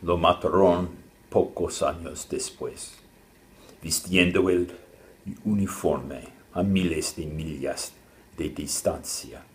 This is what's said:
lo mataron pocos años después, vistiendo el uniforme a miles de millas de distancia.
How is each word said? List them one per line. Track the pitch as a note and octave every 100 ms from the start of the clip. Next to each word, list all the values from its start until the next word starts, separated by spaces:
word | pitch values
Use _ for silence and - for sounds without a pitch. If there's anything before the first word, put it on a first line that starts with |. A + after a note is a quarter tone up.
lo | E2+ E2+
mataron | E2 F2 - F#2 F#2+ F2 F2+ - - _ -
pocos | A2 D#2+ - F2 -
años | D2 D#2+ D#2+ C#2 -
después, | C#2+ - - B1+ - - - - _ _ _ - - - -
vistiendo | D#2+ D#2+ - F#2 F2+ F#2 F#2
el | F2+ F2+ - - - - - - -
uniforme | G#2+ G#2 F#2+ - F2 C#2+ C2 C2+ - - -
a | -
miles | F#2+ F#2+ F2+ D#2+ D2+ -
de | D#2
millas | D2+ D#2+ C#2+ C2+ - - - - - - -
de | D#2
distancia. | - D2+ - - D#2 D2+ - - - -